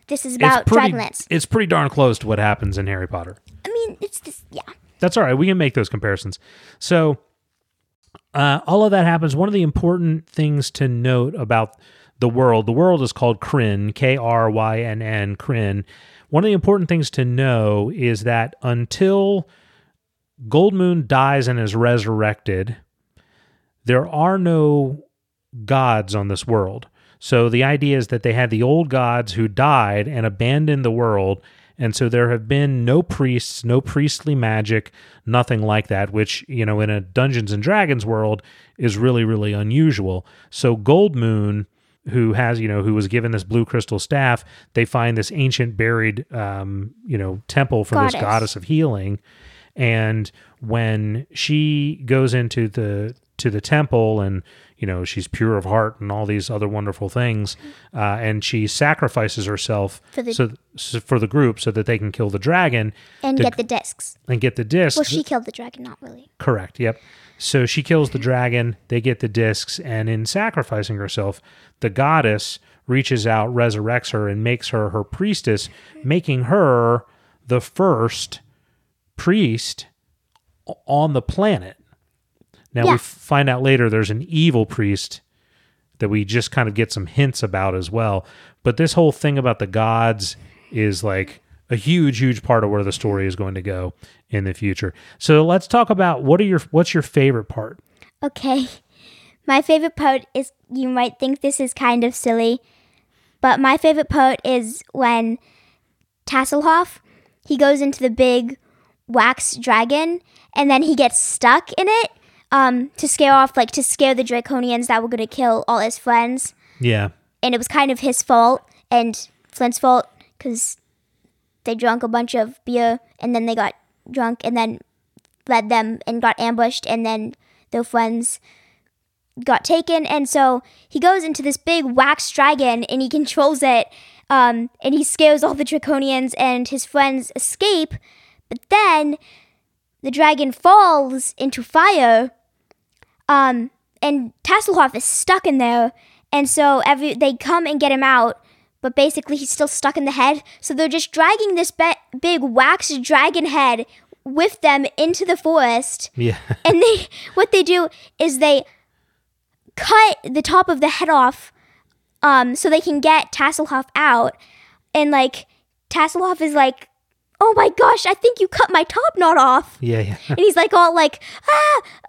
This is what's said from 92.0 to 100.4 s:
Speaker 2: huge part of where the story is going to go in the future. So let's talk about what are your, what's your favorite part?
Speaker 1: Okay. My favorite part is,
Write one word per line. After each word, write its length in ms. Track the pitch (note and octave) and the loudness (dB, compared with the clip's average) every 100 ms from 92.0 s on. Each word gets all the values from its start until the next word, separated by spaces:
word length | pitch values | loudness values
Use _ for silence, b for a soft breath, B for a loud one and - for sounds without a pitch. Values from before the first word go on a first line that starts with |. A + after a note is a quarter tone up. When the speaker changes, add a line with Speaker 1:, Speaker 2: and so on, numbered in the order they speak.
| D3 A#2 | 2 2
Speaker 2:
huge 220 | C3 A2+ | 0 -2
part 220 | - A#2 | 0 0
of 60 | G#2 | 2
where 140 | G#2 | -2
the 80 | G2+ | -2
story 360 | - A2 G2 F#2+ | -4 -4 -2 -2
is 80 | F2+ | -4
going 200 | F#2+ F#2+ | -6 -6
to 60 | |
go 320 | G2 F#2 F2+ - b b b | -8 -6 -8 -10 b b b
in 140 | G#2 | -6
the 100 | G2 | -4
future. 400 | - G2+ F#2 F#2+ b b b | -4 -4 -4 -6 b b b
So 280 | - D3+ E3 | 2 4 4
let's 220 | F3+ - | 2 2
talk 220 | A#3+ A#3 | 0 2
about 340 | F#3+ F3+ D3 | 2 0 0
what 180 | C#3 F3 | 2 2
are 40 | G#3 | 4
your, 140 | F3 - | 0 0
what's 220 | D#3 E3+ | 0 0
your 100 | E3+ | 0
favorite 420 | - - C#3 A#2+ G#2 | -2 2 2 0 -4
part? 340 | - A2 - _ b b - | -10 -12 -14 _ b b -10
Speaker 1:
Okay. 440 | C#4+ - C4+ C4+ B3+ - _ b b b b b - | -10 -6 -4 -2 -4 -10 _ b b b b b 0
My 160 | C4+ | 0
favorite 340 | D#4 D#4 E4 E4 | 4 2 2 -2
part 300 | C#4+ C4+ - | 0 0 -4
is, 180 | C4 | -8